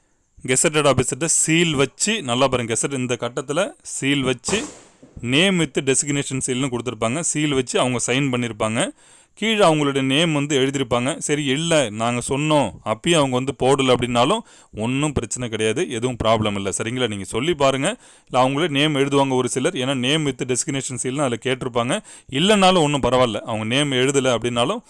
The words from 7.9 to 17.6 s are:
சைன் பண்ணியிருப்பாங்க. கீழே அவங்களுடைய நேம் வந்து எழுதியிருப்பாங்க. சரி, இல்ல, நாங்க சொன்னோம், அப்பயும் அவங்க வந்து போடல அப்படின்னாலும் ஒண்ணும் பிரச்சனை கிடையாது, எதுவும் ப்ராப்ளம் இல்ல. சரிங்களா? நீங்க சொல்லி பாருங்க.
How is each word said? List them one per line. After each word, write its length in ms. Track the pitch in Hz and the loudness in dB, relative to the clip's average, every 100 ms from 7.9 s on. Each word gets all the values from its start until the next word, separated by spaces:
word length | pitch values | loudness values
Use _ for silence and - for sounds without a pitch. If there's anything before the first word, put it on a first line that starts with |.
| 120 - | 0 0
சைன் 200 | 127 143 | 0 0
பண்ணியிருப்பாங்க. 480 | 123 120 110 110 117 202 - _ _ _ | 0 -2 -2 -2 -2 -4 -6 _ _ _
கீழே 280 | - 214 214 | -4 0 4
அவங்களுடைய 380 | 180 156 143 135 | 4 4 2 0
நேம் 300 | 135 139 175 | 0 2 2
வந்து 220 | 147 143 139 | 0 0 0
எழுதியிருப்பாங்க. 600 | 135 139 120 123 123 262 | 0 0 -2 -2 -2 -4
சரி, 260 | - 151 | -2 -2
இல்ல, 460 | 143 135 165 156 117 | 0 -2 2 2 2
நாங்க 300 | 107 117 120 - | 0 -2 -2 -2
சொன்னோம், 400 | 139 151 147 110 - | -2 2 2 2 -2
அப்பயும் 360 | 107 110 170 165 | -4 -2 2 2
அவங்க 140 | 135 127 | 2 0
வந்து 180 | 131 - | -2 0
போடல 320 | 127 135 131 | 2 4 4
அப்படின்னாலும் 480 | 120 120 120 131 226 - - _ - | 2 2 2 2 0 -4 -20 _ -6
ஒண்ணும் 360 | 113 135 156 | -4 -2 -2
பிரச்சனை 360 | 127 107 123 120 | -2 -4 -6 -6
கிடையாது, 420 | 107 110 110 185 | -2 0 0 -2
எதுவும் 280 | 113 127 120 | -2 -4 -2
ப்ராப்ளம் 300 | 110 113 107 | 2 2 2
இல்ல. 160 | 101 98 90 | -2 -4 -4
சரிங்களா? 300 | 113 127 120 | -4 -2 -2
நீங்க 160 | 101 | -4
சொல்லி 300 | 92 113 156 | -6 -4 -2
பாருங்க. 340 | 151 | 0